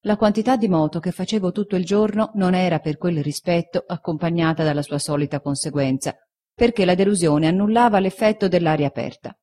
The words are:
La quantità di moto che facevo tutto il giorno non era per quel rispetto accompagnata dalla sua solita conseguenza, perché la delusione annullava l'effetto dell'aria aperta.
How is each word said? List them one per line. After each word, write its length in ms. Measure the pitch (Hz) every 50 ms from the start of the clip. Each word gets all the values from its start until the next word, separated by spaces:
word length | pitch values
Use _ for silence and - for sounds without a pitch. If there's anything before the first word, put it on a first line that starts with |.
| _
La 120 | 208 208
quantità 400 | 202 220 208 208 220 214 240 -
di 100 | 220 220
moto 320 | 202 180 160 156 151 - 170
che 120 | - 180
facevo 400 | 170 - 185 - 220 220 185 180
tutto 240 | 185 208 202 208 202
il 100 | 180 180
giorno 460 | 170 196 208 214 214 202 214 220 - -
non 220 | 208 190 180 185
era 240 | 180 185 180 165 156
per 180 | - 156 151
quel 240 | - - 180 170 151
rispetto 640 | 143 147 147 - _ 180 170 170 170 _ - - -
accompagnata 800 | - 180 165 _ - 160 151 175 165 170 170 165 160 160 156 160
dalla 180 | 151 147 147
sua 160 | 147 - 147
solita 420 | 147 - - 147 147 147 143 - 139
conseguenza, 760 | _ 143 143 135 - 156 139 143 139 131 131 135 - 139 - _ _ _ _ _ _ _
perché 320 | _ - 240 233 233 - 190
la 120 | 175 185
delusione 500 | 180 196 202 208 180 170 156 147 147 160
annullava 540 | 156 175 190 208 208 220 233 240 240 208 190
l'effetto 480 | 190 185 - - 226 214 214 214 202
dell'aria 400 | 185 170 180 175 156 156 151 147
aperta. 500 | 139 - - 127 - - _ - 123 - _